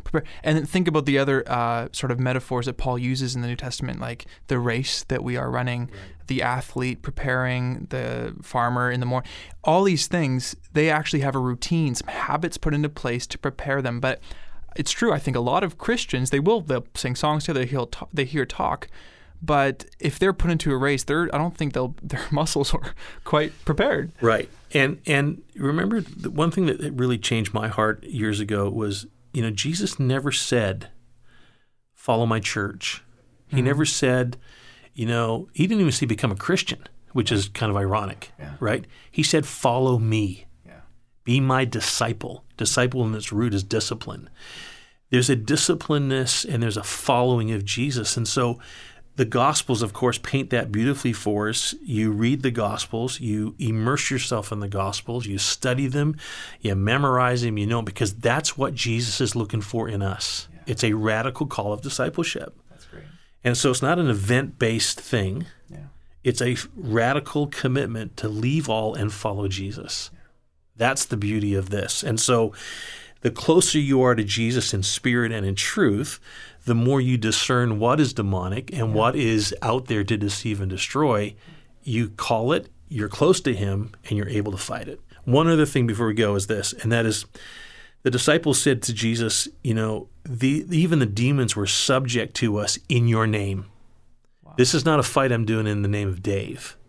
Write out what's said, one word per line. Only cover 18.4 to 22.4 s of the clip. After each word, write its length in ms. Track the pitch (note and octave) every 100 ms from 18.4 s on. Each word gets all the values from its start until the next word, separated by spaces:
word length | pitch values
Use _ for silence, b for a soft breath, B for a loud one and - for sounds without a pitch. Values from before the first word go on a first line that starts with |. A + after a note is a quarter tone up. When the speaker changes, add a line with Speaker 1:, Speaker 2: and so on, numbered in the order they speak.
| B2+
Speaker 1:
talk. 420 | - - - - B B B B B
But 460 | D#3 C#3+ C#3 - - -
if 180 | D3 -
they're 160 | F#3+
put 160 | F#3 E3+
into 220 | E3 D3+
a 60 | C3
race, 260 | C#3+ C#3
they're, 300 | - D#3 E3+
I 40 | D3
don't 180 | F3 -
think 180 | C#3+
they'll, 220 | C3 B2+ -
<laughs> 40 |
their 220 | - C3 -
muscles 420 | D3